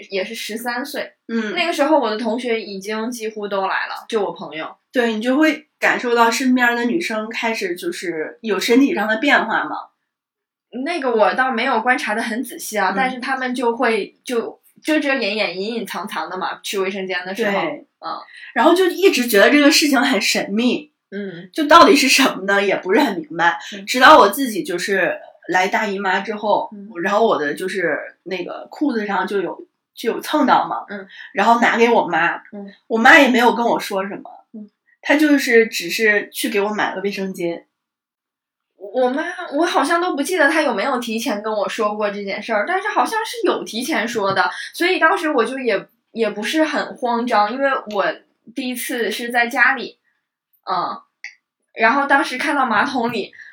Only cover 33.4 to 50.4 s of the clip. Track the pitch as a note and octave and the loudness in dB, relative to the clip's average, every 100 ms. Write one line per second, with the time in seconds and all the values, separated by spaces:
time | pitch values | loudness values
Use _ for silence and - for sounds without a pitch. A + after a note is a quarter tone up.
33.4 | B3 A#3+ A#3 D#3+ - G3 G3 - - - | 4 2 0 0 -2 -4 -4 -8 -14 -20
34.4 | _ A3 G#3 _ _ _ - D4 D4+ C#4+ | _ -20 -20 _ _ _ 0 2 4 4
35.4 | C4 A#3 A3+ - E3+ - A3 G#3 - - | 4 4 4 0 -6 0 2 2 -2 -6
36.4 | B3 G3+ G3+ G#3 C3 F#3 G3+ G3 F#3+ F#3 | -4 -2 -2 -2 -4 -4 -6 -6 -6 -4
37.4 | E3+ E3 - _ _ _ _ _ _ _ | -6 -6 -12 _ _ _ _ _ _ _
38.4 | _ _ _ _ G3 B3+ B3 C#4+ E4+ F4+ | _ _ _ _ -6 0 0 0 -6 -8
39.4 | E4 C#4+ F4 F#4 C#4 E4+ F4+ C4+ C#4 F4+ | -4 0 0 2 2 0 0 -2 -2 2
40.4 | C#4+ D#4+ C#4+ G3 C4 B3 A#3 A3 C4+ G#3 | 2 2 0 0 -2 -2 -4 -4 -4 -4
41.4 | A3 G#3+ G3+ - G#3 G#3+ G#3 G3+ G3 G3 | -4 -4 -4 -2 -4 -2 -4 -4 -8 -8
42.4 | A3 G#3 C#4+ F#4+ G#4 - F#4 A4 A4+ A#4+ | -2 -2 0 -2 -2 0 0 -2 -4 -2
43.4 | E4+ A3+ G3 A3 D#4 A#3 A3+ A#3 G3 F#3+ | -2 -2 -4 -8 -4 -2 -2 -2 0 0
44.4 | F#3 - - - F4 F4 E4 F#4+ D#4 C4+ | -2 -4 -12 -2 0 2 2 2 0 0
45.4 | A3 C4 B3 F#3+ - _ _ A3 G#3+ G#3 | 0 -2 -2 -2 -4 _ _ -4 -4 -2
46.4 | A#3 D#4 D#4 B3+ - - A#3+ A#3 B3 G#3+ | -2 0 0 -2 -6 -6 -4 -2 0 2
47.4 | G#3 C4 C#4 C4 G#3 G3 E3+ - _ _ | 2 0 -2 -2 -4 -2 -2 -4 _ _
48.4 | - C#4 B3+ A#3+ - B3 G#3 A3+ A#3+ B3 | -14 -8 -6 -6 -6 -4 -4 -4 -2 0
49.4 | A#3 C4+ B3 B3+ - - _ _ _ _ | 0 2 2 0 -6 -16 _ _ _ _